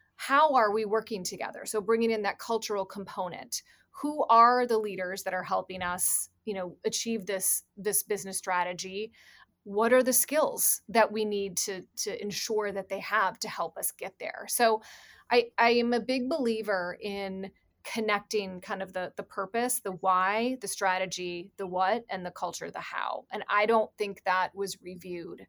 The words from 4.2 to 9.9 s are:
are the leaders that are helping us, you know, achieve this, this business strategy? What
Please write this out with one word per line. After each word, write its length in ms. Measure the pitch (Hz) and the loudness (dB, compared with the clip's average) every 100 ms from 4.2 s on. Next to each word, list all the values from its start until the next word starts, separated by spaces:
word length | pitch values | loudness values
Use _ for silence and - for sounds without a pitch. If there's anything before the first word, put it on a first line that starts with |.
| - | 6
are 360 | 226 233 247 247 | 10 10 8 4
the 120 | 220 | 2
leaders 460 | 214 185 180 185 | 0 -4 -6 -4
that 100 | 196 | -4
are 80 | 185 | -4
helping 400 | 180 185 185 185 | -2 -4 -4 -6
us, 480 | 180 180 - - - _ - | -4 -2 -2 -2 -4 _ -6
you 80 | |
know, 220 | 190 180 - 220 | -4 -6 -4 -4
achieve 400 | - 233 226 185 | -2 -2 -4 -2
this, 380 | 190 - - - - | -4 -2 -2 -4 -8
this 260 | 196 196 | -2 -2
business 360 | - 202 185 185 | 0 -4 -4 -6
strategy? 720 | - 180 175 180 185 190 220 _ - - - _ | -2 0 0 -4 -8 -8 -8 _ -20 -20 -20 _
What 280 | 202 202 226 | -4 2 6